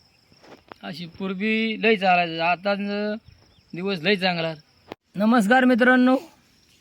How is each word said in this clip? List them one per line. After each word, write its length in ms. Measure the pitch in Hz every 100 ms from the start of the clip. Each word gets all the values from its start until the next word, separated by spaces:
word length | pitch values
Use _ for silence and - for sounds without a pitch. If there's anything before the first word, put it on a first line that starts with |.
| _ _ _ _ - - - -
अशी 240 | 196 160 170
पूर्वी 760 | - 196 190 214 220 226 208
लय 140 | 214 220
चालायचं. 460 | 190 180 175 165
आता 320 | 165 175 196 202
न-, 380 | 202 208 208 220 - _ _ _ _
दिवस 240 | 165 190 185
लय 180 | 165 208
चांगला. 380 | 185 175 165 151 _ _ _ - _
नमस्कार 500 | 175 214 247 196 254
मित्रांनो, 520 | 262 247 247 254 254 262 - _ _ _ _ _